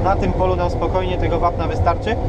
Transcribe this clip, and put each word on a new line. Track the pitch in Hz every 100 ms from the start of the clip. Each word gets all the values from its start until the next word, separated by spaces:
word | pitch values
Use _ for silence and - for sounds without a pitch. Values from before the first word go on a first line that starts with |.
na | 180 196
tym | 196
polu | 180 185 180
nam | 175
spokojnie | - - 185 185 180
tego | 170 170
wapna | 170 175 165
wystarczy. | 160 175 170 - 247